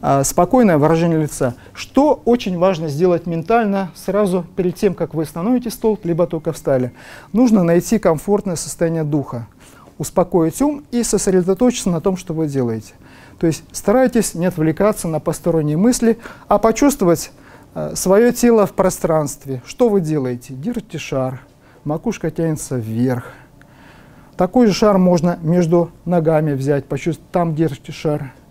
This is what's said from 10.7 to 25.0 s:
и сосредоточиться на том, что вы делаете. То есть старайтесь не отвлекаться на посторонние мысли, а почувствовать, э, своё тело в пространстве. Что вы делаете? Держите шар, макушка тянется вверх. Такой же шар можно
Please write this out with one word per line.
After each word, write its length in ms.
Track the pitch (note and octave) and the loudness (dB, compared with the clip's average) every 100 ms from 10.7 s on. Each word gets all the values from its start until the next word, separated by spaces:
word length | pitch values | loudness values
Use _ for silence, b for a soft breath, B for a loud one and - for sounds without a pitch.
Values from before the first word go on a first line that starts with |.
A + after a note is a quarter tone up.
| C#4+ - | -2 -6
и 140 | A#3+ | -4
сосредоточиться 880 | A3+ G3+ G3+ F#3 F3 F#3+ B3 B3 G3+ | 0 0 2 0 2 2 2 0 -4
на 100 | E3+ | -2
том, 160 | F3+ F#3 | -2 -4
что 160 | - | -6
вы 140 | D#3+ D#3 | -4 -2
делаете. 460 | C#3 B2 A2+ G#2 - B B B B | -2 -2 -4 -8 -20 B B B B
То 60 | E3+ | -2
есть 180 | D#3 - | -2 -8
старайтесь 640 | - - A#3+ B3+ A#3+ G3 | -6 0 2 2 2 -2
не 140 | E3+ F3+ | -2 -4
отвлекаться 600 | E3 D#3 D3+ G3+ G#3 F3 | 0 -2 2 0 0 -4
на 120 | D#3 | -4
посторонние 580 | F3 D#3+ F3+ E3 D3 D3+ | -4 -4 -2 0 0 2
мысли, 400 | A3 B3+ A#3 A3+ B B B | 2 2 0 0 B B B
а 100 | G3+ | 2
почувствовать, 720 | A3+ A3 C#4+ C#4 F3+ D#3+ - - B B B - | 2 4 2 2 2 2 -2 -16 B B B -10
э, 180 | D3+ D#3 | -8 -4
своё 360 | F#3 G3 A#3+ | 2 4 4
тело 340 | A#3+ A#3+ A3+ G3 | 4 4 4 2
в 80 | |
пространстве. 880 | - F#3+ - F3 D#3 D3 - C#3 C3+ - | 2 0 0 0 0 -2 -8 -10 -12 -12
Что 240 | - A#3+ | -2 0
вы 120 | G3+ | 2
делаете? 520 | D#3 D3+ B2+ B2 B2 | 0 -2 -4 -6 -10
Держите 440 | C3 E3+ A#3+ - D#3 | -10 -8 -8 -10 -14
шар, 440 | - C3+ B2+ C3 - _ b b | -6 -4 -4 -6 -16 _ b b
макушка 480 | C#3+ D#3+ A#3 G3 E3+ | -8 -6 -4 -6 -6
тянется 460 | - E3 D3+ - C3 | -4 -4 -4 -6 -6
вверх. 480 | A2 A2+ B2+ B2 - - - - B B B B B B B - | -4 -2 -2 -2 -8 -20 -20 -20 B B B B B B B -4
Такой 280 | F3+ B3+ A#3 | 0 4 4
же 80 | |
шар 240 | F3+ G#3+ | 4 4
можно 400 | G3 | 4